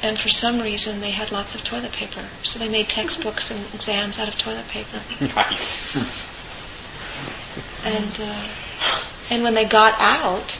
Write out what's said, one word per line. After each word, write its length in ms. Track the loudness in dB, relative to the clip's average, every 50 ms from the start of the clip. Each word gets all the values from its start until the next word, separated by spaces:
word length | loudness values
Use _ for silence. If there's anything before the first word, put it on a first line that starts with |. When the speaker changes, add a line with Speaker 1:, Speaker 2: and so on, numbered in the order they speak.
| 0
Speaker 1:
And 140 | 0 0 0
for 100 | 2 4
some 300 | 4 4 4 4 2 2
reason, 400 | 0 0 2 2 2 2 2 -2
they 120 | -4 -4
had 200 | -2 -2 -2 -2
lots 220 | -2 -4 -2 -4 -6
of 100 | -6 -4
toilet 280 | -4 -4 -4 -6 -6
paper. 320 | -6 -6 -6 -6 -8 -10 -10 -10 -12 -2 0
So 140 | 0 0 2
they 100 | 0 0
made 200 | 2 0 2 2
textbooks 640 | 0 0 0 -2 -2 -2 -2 -4 0 0 0 0
and 80 | 0 -4 -6 -8 -6
exams 440 | -4 -2 0 0 0 0 -2 -2 -4
out 80 | -4 -4
of 100 | -2 -4
toilet 300 | -4 -4 -4 -6 -6 -8
paper. 300 | -8 -8 -8 -8 -10 -10 -10 -10 -4 -2
Speaker 2:
<laughs> 160 | -2 0 2
Nice. 600 | 2 2 2 2 -2 0 0 -2 -2 -4 -2 -2 -2 -2 -2 -6 -8 -10 -10 -12 -12 -12 -12 -12 -12 -12 -12 -12 -14 -14 -12 -12 -12 -10 -10 -8 -8 -8 -8 -8 -10 -10 -10 -10 -10 -10 -10 -10 -6 -2
Speaker 1:
And, 340 | 0 0 0 0 -2 -4 -4
uh, 220 | -6 -4 -4 -6 -6 -8 -8 -8 -10 -10 -4 0 0 2 2 0 -2 -6 -10 -12 -4 0
and 140 | 2 4 4
when 100 | 6 6
they 120 | 6 6
got 280 | 8 10 10 10 10 8 6
out 580 | 6 6 6 4 2 2 0 0 -2 -4 -8 -8